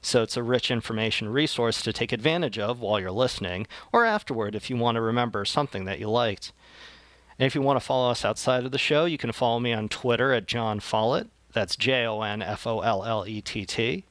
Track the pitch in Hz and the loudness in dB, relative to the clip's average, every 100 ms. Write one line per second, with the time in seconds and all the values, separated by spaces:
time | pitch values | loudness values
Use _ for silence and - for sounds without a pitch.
0 | - 127 110 - 117 123 - 120 - 110 | 2 2 2 -2 2 2 2 -2 -2 -2
1 | 110 107 107 127 156 - 117 107 - 110 | 0 0 -2 0 0 2 0 0 -2 -2
2 | 117 120 123 165 156 107 104 123 110 107 | -2 0 0 2 -2 -2 -2 -2 0 0
3 | 95 95 127 - 95 90 104 - - 233 | 0 0 0 0 -4 -4 -6 -12 0 2
4 | 233 214 - 117 104 104 - 123 117 117 | 4 2 -2 -4 -2 -4 -4 0 0 2
5 | 113 117 120 104 101 - 143 104 95 98 | 0 2 0 0 -2 -2 -2 -4 -6 -6
6 | 107 113 117 98 - _ - - - - | 0 2 2 -2 -10 _ -20 -20 -20 -20
7 | - - _ - 131 143 135 139 - 131 | -20 -20 _ 0 2 4 4 2 2 2
8 | 123 120 107 110 - 127 127 131 - 151 | 2 2 0 0 2 2 2 -2 2 2
9 | 170 156 120 117 123 117 120 113 107 - | 2 0 -4 0 0 2 0 0 -2 -4
10 | 127 117 131 127 95 120 113 107 - 110 | 0 2 4 2 0 -2 -2 -2 0 2
11 | 110 151 - _ _ - 98 - 123 131 | 2 2 -2 _ _ -4 -2 0 2 2
12 | 117 107 107 104 113 104 117 113 98 101 | 2 -2 -4 -4 -4 -4 -2 0 2 0
13 | 104 110 98 107 - 113 98 - 110 120 | 0 -2 -2 -8 -6 -8 -6 -2 0 -2
14 | - | -8